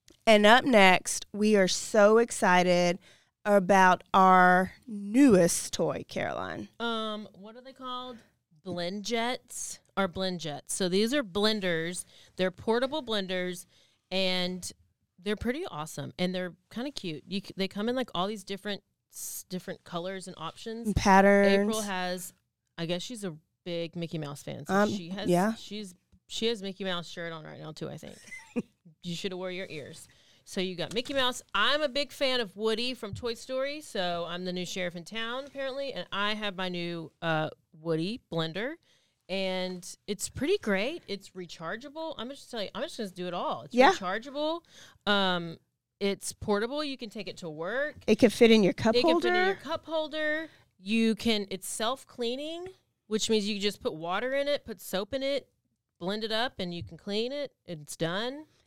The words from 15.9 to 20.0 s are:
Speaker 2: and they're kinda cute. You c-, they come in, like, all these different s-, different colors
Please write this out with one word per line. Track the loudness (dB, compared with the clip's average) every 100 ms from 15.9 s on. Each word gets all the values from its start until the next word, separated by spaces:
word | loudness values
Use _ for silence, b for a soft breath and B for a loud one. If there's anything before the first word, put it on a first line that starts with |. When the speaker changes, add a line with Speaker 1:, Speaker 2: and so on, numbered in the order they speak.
| -10 -10 -4
Speaker 2:
and | -4
they're | -2 -6 -10 _
kinda | -10 -8
cute. | -8 -10 -10 -8
You | -8
c-, | -6 -4
they | -4
come | -4 -4
in, |
like, | -4 -4
all | -4 -4
these | -6
different | -10 -10 -8 -10 _ _ _
s-, | -14 -12 -12 -10
different | -10 -10 -14
colors | -10 -8